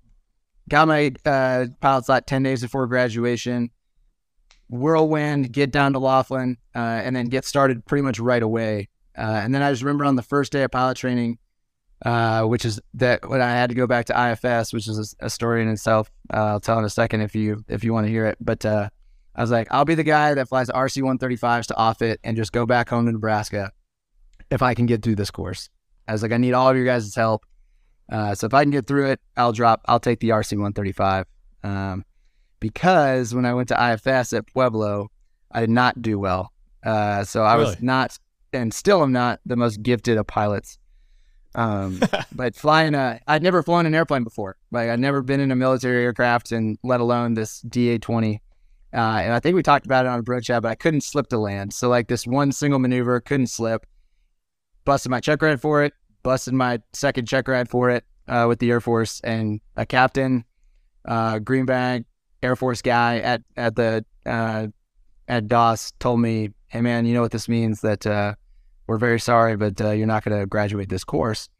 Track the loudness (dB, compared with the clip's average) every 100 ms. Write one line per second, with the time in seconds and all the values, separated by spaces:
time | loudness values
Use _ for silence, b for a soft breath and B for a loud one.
0 | _ _ _ _ _ _ 0 4 4 4
1 | 2 0 0 2 2 0 -2 0 2 2
2 | 2 0 2 -2 0 -2 -4 -4 -2 0
3 | 0 0 -2 -2 -2 -4 -4 _ _ _
4 | _ _ _ _ _ _ -12 -4 2 4
5 | 4 2 0 0 -2 0 0 2 2 2
6 | 2 2 2 -2 -4 -6 _ -6 -4 -4
7 | -4 -4 -2 -4 -2 2 2 2 -2 -2
8 | 0 -2 0 2 2 0 -2 -4 -6 _
9 | _ -8 -4 -2 0 0 2 0 -2 0
10 | 0 0 0 -2 0 0 -2 0 -2 -2
11 | -2 -2 -2 -4 _ _ _ _ _ -8
12 | -2 0 2 2 0 0 -2 -6 -10 -2
13 | 0 0 0 -2 0 0 0 0 0 0
14 | 0 0 0 0 0 0 -2 -6 -6 -6
15 | -6 -8 -10 -4 -2 0 0 -2 0 0
16 | 0 _ -8 -2 0 -2 0 0 0 0
17 | 0 0 -2 -2 -2 -4 -6 -6 -2 0
18 | 0 0 -2 -2 -4 -2 0 -2 -2 _
19 | -20 -20 _ -6 0 0 0 0 2 2
20 | 2 2 2 0 -2 -2 -2 -2 -2 -2
21 | -2 -2 -2 -2 0 -2 -2 0 0 2
22 | -2 -2 -4 -4 -2 -2 2 2 2 0
23 | 0 -2 -2 -2 -2 -6 -8 -12 _ _
24 | _ _ -20 -20 -6 -2 0 0 0 0
25 | 0 -2 -2 -6 -10 -10 -14 _ _ _
26 | -8 -4 -2 0 2 4 4 4 2 0
27 | -2 -2 0 0 _ _ _ _ _ _
28 | -10 -6 -4 -2 2 4 4 2 0 0
29 | 0 -2 _ -2 0 2 2 2 2 0
30 | 2 -2 2 0 0 -4 -4 -4 -6 -2
31 | 0 0 -4 _ -20 _ -8 -6 -6 -8
32 | -12 _ _ _ _ -10 -8 0 4 4
33 | 4 2 0 0 0 0 0 0 2 0
34 | 0 0 0 -4 -4 0 0 0 -2 -4
35 | -6 _ _ _ _ -2 2 4 2 0
36 | -4 -2 0 -2 -4 _ _ _ -4 -2
37 | 0 -2 -2 0 4 4 4 0 0 0
38 | -2 -6 _ _ _ -4 -4 -2 2 4
39 | 4 2 0 -2 -4 0 0 0 0 0
40 | 2 0 0 -2 -2 -2 -6 -20 _ _
41 | _ _ _ _ _ -4 -2 -2 -4 -2
42 | -2 -2 -8 -6 -6 -4 2 4 4 0
43 | -2 -4 -2 2 2 2 2 2 2 2
44 | 2 0 -2 -6 -10 -10 -8 -4 -2 0
45 | 0 0 0 0 0 2 2 0 2 0
46 | 0 2 2 2 0 -4 -2 -4 -2 0
47 | 2 0 0 -2 -4 -8 -8 0 0 0
48 | -2 -2 0 -4 _ _ _ _ -10 -2
49 | -2 0 0 0 2 0 4 2 4 0
50 | 2 -2 -4 -4 0 -2 0 -2 0 0
51 | -2 -4 -2 -2 -2 -4 -8 -4 0 2
52 | 0 -4 -2 0 0 0 0 2 2 0
53 | 0 -2 0 -2 -2 -2 -4 -4 -8 _
54 | _ _ _ _ _ _ _ _ 0 0
55 | 0 -4 0 2 2 0 0 2 0 -2
56 | _ _ -2 -2 0 0 0 -2 _ -4
57 | -2 -2 -2 -2 0 -2 -2 0 2 0
58 | -4 _ -4 0 2 2 2 2 2 0
59 | 0 -4 -6 -4 -2 -4 _ -8 -2 2
60 | 2 2 0 0 -4 _ _ _ _ _
61 | -6 -2 -2 -2 -2 0 0 0 0 -4
62 | -6 _ _ -6 -2 -2 -2 -2 0 2
63 | 2 2 -2 -4 -6 -4 -2 0 0 0
64 | -4 _ -6 -4 -2 -4 -6 -10 _ _
65 | _ _ -4 -4 2 4 4 2 -4 -6
66 | 0 2 2 0 -4 -8 _ -4 0 0
67 | 2 2 0 -2 -2 0 0 0 -2 -2
68 | -2 -2 -2 -4 _ -20 _ _ -4 0
69 | 2 0 2 4 4 2 -2 0 0 0
70 | 0 0 0 -2 -2 -2 -2 -4 -4 -6
71 | -4 -2 -2 -4 -10 _